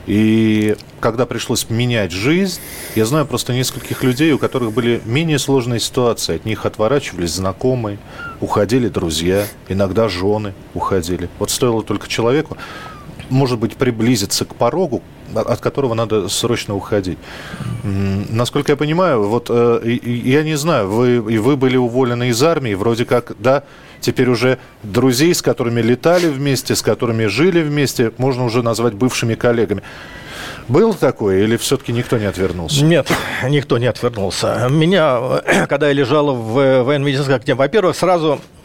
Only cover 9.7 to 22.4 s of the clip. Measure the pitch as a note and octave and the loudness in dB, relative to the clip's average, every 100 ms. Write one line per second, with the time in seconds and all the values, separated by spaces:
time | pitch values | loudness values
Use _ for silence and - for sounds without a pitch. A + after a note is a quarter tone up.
9.7 | F#2+ G2 F#2 A2+ F2+ G2 G#2+ G#2 - - | -2 0 0 0 0 0 0 -4 -10 -10
10.7 | F2+ - F#2+ E2+ E2+ E2+ - G2+ - B2+ | -4 -2 0 -2 -4 -6 -6 -4 0 0
11.7 | A2+ G#2 G2+ - - A#2 D3 D3+ - - | 0 -2 -6 -6 -2 0 0 -2 -10 -14
12.7 | - - - - - - C3 C3 A#2+ G#2+ | -14 -14 -16 -16 -14 -2 2 2 0 -2
13.7 | - B2 A2+ A2+ A#2 F#2+ - G2+ - A#2+ | 0 0 2 2 2 0 -4 -4 0 0
14.7 | D#3+ F3 G#2+ - - - G#2+ G#2+ A#2+ A#2+ | 0 -2 -4 -8 -20 -8 -4 -2 -2 -2
15.7 | - C3+ A2+ A2 G#2+ F#2 - A#2 A2+ - | -2 -2 0 0 0 0 -2 -2 -2 -2
16.7 | G2 - G#2 F2+ D#2+ - - - - - | -6 -2 -2 -2 -6 -10 -16 -14 -10 -8
17.7 | A#2 G2+ G2 G2 G2 G2+ A2+ B2 D3 C#3+ | -6 -4 -2 0 -2 -2 -2 0 -2 0
18.7 | C#3 D3+ E3 F#3 A#2 G2+ A#2 - A#2+ A#2+ | 0 0 2 2 2 2 0 0 2 4
19.7 | A#2 A2+ B2 A#2 A#2+ A2+ D3 D#3 D3+ D#3+ | 2 0 -2 -2 -2 2 2 2 -2 0
20.7 | C#3 F#2+ A2 B2 A#2+ G#2+ A2 A#2 C#3+ C3 | 2 2 2 4 2 2 0 2 2 2
21.7 | B2+ A#2+ B2 B2 A#2+ B2 A#2 | 2 2 2 0 0 0 2